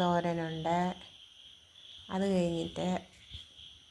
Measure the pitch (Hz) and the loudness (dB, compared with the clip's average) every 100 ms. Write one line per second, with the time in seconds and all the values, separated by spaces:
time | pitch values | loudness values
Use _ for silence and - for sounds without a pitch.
0 | 180 175 175 170 160 160 160 175 180 - | 4 4 2 0 -2 -2 0 2 0 -4
1 | - - - - - - - - - - | -12 -20 -20 -20 -20 -20 -20 -20 -20 -20
2 | - 185 196 190 175 165 170 165 175 185 | -8 -2 2 2 2 0 -4 -2 -2 -2
3 | - - - - - - - - - | -4 -16 -16 -16 -16 -20 -20 -20 -20